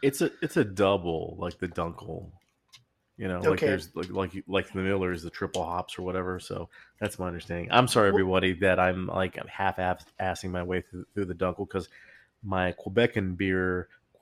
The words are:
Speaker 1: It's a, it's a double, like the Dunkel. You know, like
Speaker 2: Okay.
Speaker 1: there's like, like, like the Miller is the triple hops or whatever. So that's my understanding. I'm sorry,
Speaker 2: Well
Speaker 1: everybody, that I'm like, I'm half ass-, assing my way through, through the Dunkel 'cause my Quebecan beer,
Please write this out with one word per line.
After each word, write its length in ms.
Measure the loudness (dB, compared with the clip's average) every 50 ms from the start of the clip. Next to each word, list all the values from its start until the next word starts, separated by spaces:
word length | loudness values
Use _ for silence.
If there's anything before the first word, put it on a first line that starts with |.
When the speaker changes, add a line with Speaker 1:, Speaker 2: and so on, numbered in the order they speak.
Speaker 1:
It's 180 | 0 0 2 2
a, 100 | -2 -2 0 -4
it's 140 | -6 -2 2
a 80 | 2 2
double, 720 | 2 2 2 4 4 4 2 2 -2 -2 -2 -4 -6 -8 -6
like 200 | -8 -8 -6 -6
the 100 | -8 -6
Dunkel. 640 | -4 -4 -4 -4 -6 -10 -12 -10 -10 -10 -12 -14 -18 _ _ _ _ _ _ _ -20 -20 _ _ _ _ _ _ _ -8
You 100 | -4 -4
know, 100 | -2 2
like 80 | 2 2
Speaker 2:
Okay. 180 | 2 4 2
Speaker 1:
there's 220 | 2 0 0 -4 -8 -6
like, 160 | -8 -6 -4
like, 340 | -2 -2 -2 -2 -4 -10 -8
like 260 | 0 0 0 0 0
the 80 | -4 -2
Miller 300 | 0 0 2 2 0 0
is 120 | -2 -4
the 80 | -6 -10
triple 340 | -6 -6 -6 -4 -2 -2 -2
hops 340 | -2 -2 -4 -4 -6 -8 -6
or 40 |
whatever. 360 | -6 -4 -2 -2 -2 -4 -6 -6
So 300 | -8 -8 -8 -8 -8 -10 -14 -20 -20 _ _ -4
that's 180 | -4 -4 -4 -4
my 80 | -6
understanding. 420 | -6 -6 -8 -8 -6 -6 -6 -2 4
I'm 180 | 4 4 4 6
sorry, 220 | 6 6 6 6
Speaker 2:
Well 100 | 6 6
Speaker 1:
everybody, 320 | 4 4 4 4 4 2 2 4
that 180 | 4 4 6 6
I'm 280 | 6 4 2 0 -4
like, 320 | -2 -2 -2 -2 -2 -4 -8
I'm 100 | -12 -10
half 300 | -4 -2 -2 0 0 0
ass-, 260 | 0 0 0 -2 -6 _ _ -4
assing 300 | -4 -4 -4 -4 -6 -6
my 120 | -4 -4
way 200 | -2 -2 -2 -2
through, 240 | -4 _ -14 -14 -14 _ -4
through 100 | -4 -4
the 100 | -4 -2
Dunkel 320 | -2 -2 -2 -2 -4 -8 -4
'cause 200 | -4 -6 -6 -6 -16 -20 -20 -20 -20 -20 _ _ _ _
my 300 | -6 -2 0 2 2 0
Quebecan 640 | 0 -4 -10 0 2 4 4 4 2 0 -2 -2 -2 0
beer, 500 | 0 2 2 2 2 0 0 -2 -4 _ -16 _ _ _ _ _